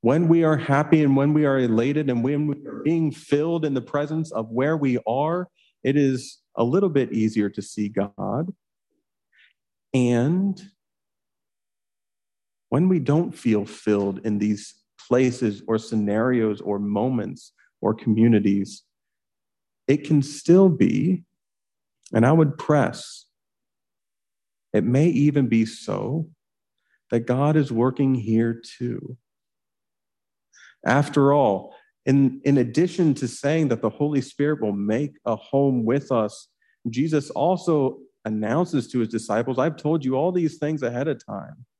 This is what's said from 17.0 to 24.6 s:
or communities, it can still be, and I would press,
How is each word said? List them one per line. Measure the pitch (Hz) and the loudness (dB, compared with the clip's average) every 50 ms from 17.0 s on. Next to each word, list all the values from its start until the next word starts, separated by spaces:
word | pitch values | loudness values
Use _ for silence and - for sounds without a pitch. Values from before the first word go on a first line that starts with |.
| 113 131 131 117 101 107 135 - - - _ _ _ _ _ _ | -2 0 -2 -2 -4 -6 -10 -14 -18 -20 _ _ _ _ _ _
or | - 107 | -2 -2
communities, | 107 - - 117 107 113 113 117 117 104 - 98 98 98 98 - - - _ _ _ _ _ _ _ _ _ _ _ _ _ _ _ _ _ _ _ _ _ - | -2 -2 0 0 2 4 6 6 6 4 4 4 2 2 -2 -4 -10 -20 _ _ _ _ _ _ _ _ _ _ _ _ _ _ _ _ _ _ _ _ _ 0
it | 139 147 - | 0 0 2
can | - 160 147 | 2 2 2
still | 135 143 - - - - 170 185 196 190 | 2 0 -8 -10 4 6 6 8 8 6
be, | 160 - - - - - 151 175 190 170 - _ _ _ _ _ _ _ _ _ _ _ _ _ _ _ _ - - | 4 4 2 2 2 0 0 0 0 -2 -4 _ _ _ _ _ _ _ _ _ _ _ _ _ _ _ _ -4 0
and | 110 113 | 2 4
I | 135 | 6
would | 156 165 160 143 139 - | 6 6 4 2 0 -6
press, | - - 151 147 120 85 - - - - - - _ _ _ _ _ _ _ _ _ _ _ _ _ _ _ _ _ _ _ _ _ _ _ _ _ _ _ _ | -2 0 2 2 2 0 -4 -8 -16 -16 -18 -20 _ _ _ _ _ _ _ _ _ _ _ _ _ _ _ _ _ _ _ _ _ _ _ _ _ _ _ _